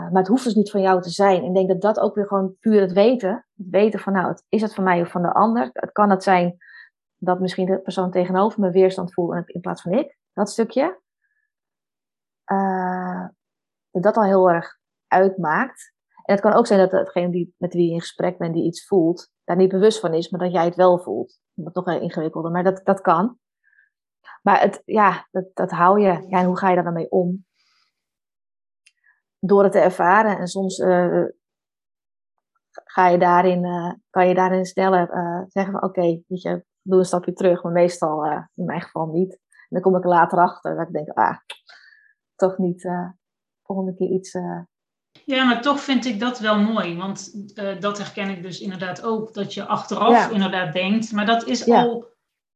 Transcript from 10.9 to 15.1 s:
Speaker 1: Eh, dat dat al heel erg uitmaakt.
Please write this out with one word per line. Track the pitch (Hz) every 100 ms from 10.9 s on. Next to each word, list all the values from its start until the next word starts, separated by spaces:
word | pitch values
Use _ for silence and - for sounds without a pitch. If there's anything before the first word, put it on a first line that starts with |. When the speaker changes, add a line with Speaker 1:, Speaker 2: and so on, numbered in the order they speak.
| 370 _ _ _ _ _ _ _ _ _ _ _ _ _ _
Speaker 1:
Eh, | - 196 196 185 185 185 180 180 180 - _ _ _ _ _
dat | 185
dat | 190 220
al |
heel | 196 190 185
erg | 170 - - _ _
uitmaakt. | _